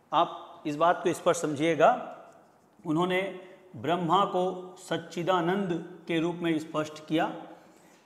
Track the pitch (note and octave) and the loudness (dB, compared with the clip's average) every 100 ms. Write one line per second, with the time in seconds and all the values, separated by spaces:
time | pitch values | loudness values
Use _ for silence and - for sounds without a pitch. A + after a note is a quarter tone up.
0 | _ D#3 F3 - - - D3+ D3 E3 F3 | _ 2 2 -2 -14 -10 -8 2 2 4
1 | F3+ D#3 F3+ E3 D3+ C#3 E3 D3+ F3 B3 | 0 2 2 2 0 0 0 6 6 4
2 | - - - - - _ _ _ - D#3 | -4 -14 -20 -20 -20 _ _ _ -2 0
3 | F3+ F#3 G3 F3+ - - - - B2 F3+ | 2 0 -2 -8 -16 -20 -18 -8 -2 0
4 | E3 F#3 G3+ F#3 F#3 F3+ - - - E3 | 4 4 4 2 0 -2 -12 -16 -6 -6
5 | - F3+ D#3+ F#3 E3+ G3 F#3+ E3 - - | -4 -4 0 2 2 0 -2 -4 -6 -14
6 | - E3 E3+ E3+ E3+ D#3 D#3 D#3 D3+ - | -4 -2 -2 -2 -2 -2 -2 -4 -6 -8
7 | - D#3+ F#3 - - - - - - - | -2 0 0 -4 -14 -18 -20 -20 -20 -20